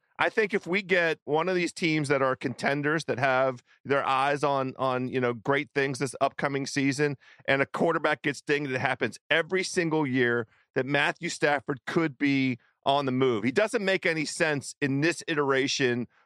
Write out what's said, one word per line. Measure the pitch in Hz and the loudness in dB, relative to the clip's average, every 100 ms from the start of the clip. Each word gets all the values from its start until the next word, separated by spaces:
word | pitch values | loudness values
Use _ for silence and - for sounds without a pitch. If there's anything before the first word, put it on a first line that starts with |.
| _ - | _ -2
I | 170 | -2
think | - 208 | 0 -2
if | 202 160 | -2 -2
we | 196 | -4
get | 180 180 165 151 | 0 2 2 -2
one | - 156 175 | -2 -2 0
of | |
these | 185 170 | 0 -2
teams | - 170 156 139 | -2 0 0 2
that | 139 | 2
are | 131 131 | 2 0
contenders | 131 117 - 143 147 160 | -4 -2 -2 0 0 -2
that | - 117 | -2 0
have | 135 127 135 123 _ _ | 2 2 0 -2 _ _
their | 120 139 95 | -2 0 0
eyes | 131 143 147 | 0 0 0
on, | 143 139 131 - | 0 0 -2 -2
on, | 131 127 127 | -2 -2 -2
you | 131 | -2
know, | 123 | -2
great | 120 139 139 143 | -2 -2 -2 -2
things | 143 139 131 | -2 -2 -2
this | 139 - | -6 -2
upcoming | 135 - 143 139 139 | -4 -2 -4 -4 -4
season, | 143 135 135 147 139 - - - | 0 0 2 0 -2 -12 -8 0
and | 135 | 2
a | 135 | 2
quarterback | - 170 160 151 151 | 0 0 2 0 0
gets | 147 135 | -2 -4
dinged, | - 143 143 | 0 0 0
it | 127 | -2
happens | 131 131 120 - - | -2 0 -2 -4 0
every | 156 165 185 | 0 2 -2
single | 185 185 165 156 143 | -2 -2 0 0 0
year, | 131 120 120 113 _ _ | 2 2 2 -4 _ _
that | 131 131 | -4 0
Matthew | 143 156 - 165 | 2 0 -2 -8
Stafford | - 151 143 - 139 - | 0 2 0 -2 -8 -2
could | 170 160 123 | 0 0 0
be | 143 139 131 120 _ _ - | 0 2 0 -4 _ _ 0
on | 143 | 0
the | 135 | 2
move. | 127 131 110 | 2 2 2
He | 117 | 0
doesn't | 135 214 233 | 0 0 0
make | 190 190 180 | 0 0 0
any | 160 | -2
sense | 147 - 160 143 - - | -4 -2 0 0 -4 -4
in | 143 139 | -2 0
this | 160 160 - | 0 0 -4
iteration | 151 139 135 135 - 127 120 113 _ | -2 2 2 0 2 2 0 -4 _